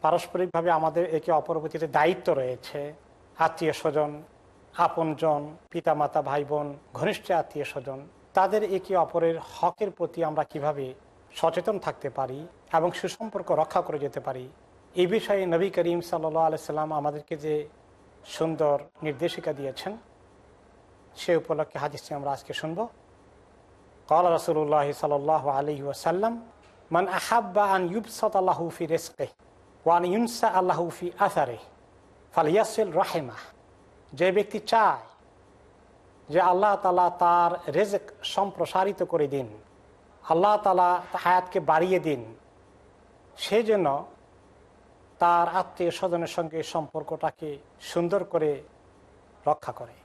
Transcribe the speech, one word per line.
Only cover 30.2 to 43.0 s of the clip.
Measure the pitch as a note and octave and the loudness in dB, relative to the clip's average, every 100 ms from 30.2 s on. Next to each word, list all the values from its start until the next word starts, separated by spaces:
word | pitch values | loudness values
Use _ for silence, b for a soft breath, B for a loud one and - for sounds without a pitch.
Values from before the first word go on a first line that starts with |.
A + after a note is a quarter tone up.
| A#3 - A3 F#3 F#3 | 0 2 2 4 2
له | D#3 F3 - | 0 -2 -4
في | F3+ - G3+ | -10 0 0
أثره | - C#3 A2+ - - _ _ - - - | 2 -2 -4 -14 -20 _ _ -20 -20 -4
فليصل | - D#3 F#3+ G#3+ - G#3 D#3+ | 0 4 4 2 0 0 0
رحمه।" | G3 E3+ C3+ A2+ - - - _ _ - _ C3+ | 0 -2 -6 -12 -18 -20 -20 _ _ -20 _ 0
যে | F3+ | 2
ব্যক্তি | F#3 G3+ G#3+ - | 2 0 -6 2
চায় | A3+ G3+ C3+ - - _ _ - - - _ _ _ - - - | 4 4 2 -6 -20 _ _ -20 -20 -20 _ _ _ -20 -20 -2
যে | D#3 F3+ | 2 4
আল্লাহ | F3+ G#3 G3 | 4 4 4
তাআলা | F#3+ F3+ F3 F3 | 2 4 2 4
তার | F3 F3 F3 F3 - C#3+ | 4 6 4 0 -2 0
রিজক | G#3 G3 - - - - | 0 0 -6 -12 -6 -2
সম্প্রসারিত | G3 F3 E3+ F#3+ F#3+ G3 | -2 0 -2 0 0 -2
করে | E3+ E3 C#3+ C#3 | -2 0 0 -2
দিন, | A#2+ G#2 - - - - _ - - | -6 -14 -20 -20 -20 -20 _ -20 0
আল্লাহ | E3 G3+ G#3+ | 4 4 4
তাআলা | G#3 F#3 F3+ F3+ F3+ F3+ | 4 4 4 2 -2 -2
হায়াতকে | F3 F3+ F3+ G3 | 4 2 2 -4
বাড়িয়ে | D#3 D#3 F3+ F#3 E3 | 2 2 4 2 0
দিন, | C3+ A2 A2+ - _ - _ - _ | -4 -6 -18 -20 _ -20 _ -20 _